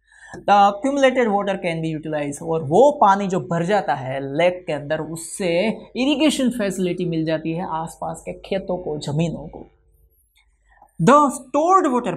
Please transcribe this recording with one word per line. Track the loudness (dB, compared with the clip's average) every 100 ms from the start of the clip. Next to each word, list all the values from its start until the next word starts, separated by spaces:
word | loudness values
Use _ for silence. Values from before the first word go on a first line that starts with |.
| _ _ -20 -8
The | 2 6 6
accumulated | 2 -2 2 2 4 0
water | 0 -2 -4
can | -4 -4
be | -4 -6
utilized, | -6 -6 -6 -6
और | -4 -4
वो | 2 6 6
पानी | 6 4 4 0
जो | -4
भर | -2 -2
जाता | 0 0 0 -4
है | -4 -6 -4 0
लेक | 2 0 -4
के |
अंदर, | -8 -4 -6
उससे | -6 -10 -12 -6 -2 0 0 -4 -8 -2
इरिगेशन | 0 2 2 2 0
फैसिलिटी | 0 -2 -2 -2 -2 -2
मिल | -2 -2
जाती | -2 -4
है | -6 -6
आसपास | -6 -8 -10 -10 -10
के | -12
खेतों | -14 -6 -6 -4 -6
को, | -6 -8
जमीनों | -4 -2 -2 -4 -12
को। | -18 -20 _ _ _ _ _ _ _ _ _ _ _ _ 0
The | 6
stored | 6 6 0 -4 0 4 4 4
water, | 0 -2